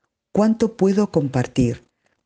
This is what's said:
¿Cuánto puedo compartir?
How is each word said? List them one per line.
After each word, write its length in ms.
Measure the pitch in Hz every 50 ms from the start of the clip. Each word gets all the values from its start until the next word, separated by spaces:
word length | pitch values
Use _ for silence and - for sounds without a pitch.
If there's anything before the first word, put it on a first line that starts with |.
| _ _ _ _ _ _
¿Cuánto 460 | - 196 214 220 220 220 226 220 -
puedo 340 | - 190 196 190 208 208 196
compartir? 720 | - 165 143 131 135 127 123 - - 131 127 117 120 - - _ _ _ _ _ _ _ _